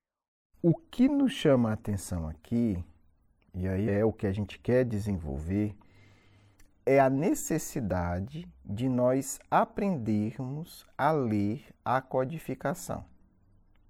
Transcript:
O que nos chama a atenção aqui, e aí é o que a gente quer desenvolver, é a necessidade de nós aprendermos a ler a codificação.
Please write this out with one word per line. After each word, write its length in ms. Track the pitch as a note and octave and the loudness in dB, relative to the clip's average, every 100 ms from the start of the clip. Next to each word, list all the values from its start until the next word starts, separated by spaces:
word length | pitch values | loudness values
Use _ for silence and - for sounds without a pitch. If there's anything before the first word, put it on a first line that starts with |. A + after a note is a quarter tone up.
| _ _ _ _ _ _ | _ _ _ _ _ _
O 100 | F3 | 2
que 360 | D#3+ - - C4 | 2 -2 2 2
nos 240 | C#4+ C4+ | 4 2
chama 360 | - D3+ C3 A2+ | 2 4 4 4
a 40 | |
atenção 560 | G#2+ - G2 - F2+ D#2 | -2 -4 -6 -4 -6 -6
aqui, 520 | D#2 - A#2 A#2 F2 E2+ - _ _ _ _ _ | -8 -4 -2 0 -2 -6 -16 _ _ _ _ _
e 140 | F2+ F#2 | -6 -4
aí 220 | F#2+ A2 | -2 0
é 160 | G2+ A2 | 2 0
o 80 | |
que 120 | - G#2 | 0 -2
a 60 | |
gente 260 | G2+ G2+ - | -2 -4 -6
quer 280 | - B2 B2 | 0 2 2
desenvolver, 880 | G#2+ G#2 F#2+ D2+ C#2 D#2+ G2+ G#2+ - - - - - _ _ _ _ _ _ | -2 -2 -4 -4 -6 -2 0 -2 -4 -20 -20 -20 -20 _ _ _ _ _ _
é 160 | - C#3 | 4 6
a 120 | C3 | 6
necessidade 1400 | C3+ F#3+ D#4 - D#3+ - D3 G2+ F2+ F2 F2 G2 D3+ F3+ - - | 4 0 0 -2 -4 -4 -4 -2 -2 -2 -4 -6 -10 -14 -16 -10
de 240 | G#2 C3 | -4 0
nós 500 | B2 B2 C3+ C3 - - | 2 2 2 -2 -8 0
aprendermos 1400 | E3 A3+ - G3+ D#3+ A2+ G#2 G#2+ - B2+ C#3+ D#3+ - - - | 0 0 -2 -2 -2 0 0 0 -4 -8 -8 -10 -16 -14 -2
a 140 | C#3 | 0
ler 520 | D#3+ A#2+ G#2+ G2+ C3 - - - | 2 0 0 0 -4 -10 -10 -2
a 160 | B2+ | -2
codificação. 1040 | - C3 C3+ E3 - B2+ C#3 - - - - - _ _ _ _ _ _ _ | 0 -2 -2 -4 -10 -6 -4 -6 -8 -10 -12 -20 _ _ _ _ _ _ _